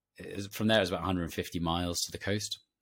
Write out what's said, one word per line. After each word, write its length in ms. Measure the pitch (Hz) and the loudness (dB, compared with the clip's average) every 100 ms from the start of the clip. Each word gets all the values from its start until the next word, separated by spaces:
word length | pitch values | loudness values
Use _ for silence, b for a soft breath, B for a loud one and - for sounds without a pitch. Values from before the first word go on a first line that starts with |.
| _ - | _ -16
it 180 | 87 | -10
was, 120 | 98 101 | -8 -8
from 200 | - 110 | 0 4
there 100 | 110 | 6
it 40 | |
was 80 | 92 | 4
about 120 | 90 | 2
a 40 | |
hundred 280 | 92 90 82 | 0 0 0
fifty 260 | - - 85 | -4 -4 -2
miles 420 | 85 85 87 85 | 0 2 0 -2
to 100 | - | -4
the 60 | - | -4
coast, 420 | 98 104 - - _ _ | -2 -2 -4 -10 _ _